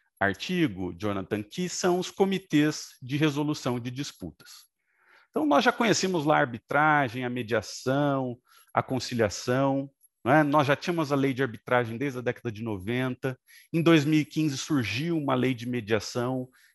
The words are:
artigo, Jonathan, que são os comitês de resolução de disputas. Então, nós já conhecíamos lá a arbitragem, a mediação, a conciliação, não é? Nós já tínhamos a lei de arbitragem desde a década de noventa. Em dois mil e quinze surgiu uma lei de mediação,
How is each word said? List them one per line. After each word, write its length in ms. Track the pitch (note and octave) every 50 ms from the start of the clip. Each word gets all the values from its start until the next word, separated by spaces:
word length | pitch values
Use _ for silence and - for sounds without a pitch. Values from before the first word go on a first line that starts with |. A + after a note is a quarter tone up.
| _ _ _ -
artigo, 760 | G2 G2 F#2+ - - - F#3 F3 D#3+ B2 F#2 F#2 F#2 F2 F2
Jonathan, 480 | E2+ G2+ G#2 G2+ G2 F#2 - A2 G#2
que 280 | G#2+ - - F3+ F3+ F3
são 280 | - - - F3+ F3
os 140 | F3+ E3+ -
comitês 840 | - - G3 G3 F#3+ F3+ - - D#3 D3 D3 D3+ D3 - - - - -
de 140 | B2+ B2 D3
resolução 640 | C#3 D#3 D3+ C3+ D3 D3+ D3+ D3+ - - C3 B2 B2
de 100 | A#2 B2+
disputas. 760 | B2 C3+ C#3+ - - - F2+ D#2+ D2+ - - - - - - _ _ _ _ _ _ _ _ _ _ _ _ _
Então, 160 | - - D#4
nós 180 | C#4+ D4 C4+ A3+
já 80 | B3
conhecíamos 540 | - - A#3 G#3+ E3 - - F#3+ F3+ D#3+ C#3
lá 120 | D#3 D3+
a 40 | D3
arbitragem, 800 | D3 A#2+ A#2 G#2+ - - C#3 C#3+ D3+ D#3 D3+ D3 C#3 A2+ G#2+ B2+ B2+
a 60 | B2
mediação, 1080 | B2 B2+ A#2 G#2 A#2 G#2+ - - - - - C3 C3+ C#3+ D3 C#3+ C#3 C3+ C3 B2 A#2+ - _ _ _ _ _ _ -
a 100 | A#2+ -
conciliação, 1040 | - C3 B2 - - B2+ A#2 A2 G2+ - - - B2 B2 C3 C#3 C#3 C3+ C#3 C#3 C3+ _ _ _ _ _ _ -
não 80 | A#2
é? 100 | D3 D#3
Nós 260 | D3+ C#3+ C#3+ D3+ C3+
já 80 | C#3 C#3+
tínhamos 360 | - - F3+ F3 E3 D#3 C3+
a 60 | C#3+
lei 160 | C3+ C3+ C#3 B2
de 100 | B2 C3+
arbitragem 540 | A#2+ A2 - _ - B2+ B2 A#2+ A2 A#2
desde 220 | A#2 C#3 C#3+ B2 B2+
a 20 |
década 280 | A#2+ B2+ A#2+ - - A#2
de 140 | G2+ G#2 A#2
noventa. 720 | A#2 G#2 F#2 F#2 G#2+ B2+ C3 C3 B2+ B2 - - C3 B2+ - _ _ - - - _ -
Em 80 | E3+
dois 240 | D3+ E3 E3 D#3 C#3
mil 160 | D#3 D#3 D#3
e 40 | C#3+
quinze 320 | - - D#3 D#3 D3 C3+
surgiu 600 | C3 - - D#3 C3 A2+ F#2+ G2 B2+ D#3 E3+ E3
uma 180 | D#3+ C#3+ C3+ C3
lei 180 | B2+ B2 C3 C3
de 140 | A2+ A#2
mediação, 800 | B2 B2 B2 G#2 G2+ A2+ G2+ - - - B2 A#2+ B2+ C3 B2+ B2+ - _ _ _ _